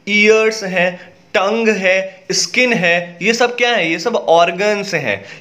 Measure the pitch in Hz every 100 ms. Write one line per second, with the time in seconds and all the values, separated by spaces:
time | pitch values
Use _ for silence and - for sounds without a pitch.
0 | - 208 214 220 220 220 190 180 180 180
1 | - - _ 214 190 226 226 202 190 190
2 | 190 - - 175 - 247 254 214 175 175
3 | 170 - 185 226 240 240 240 226 165 170
4 | 233 220 - 165 175 185 208 202 196 165
5 | 127 98 - -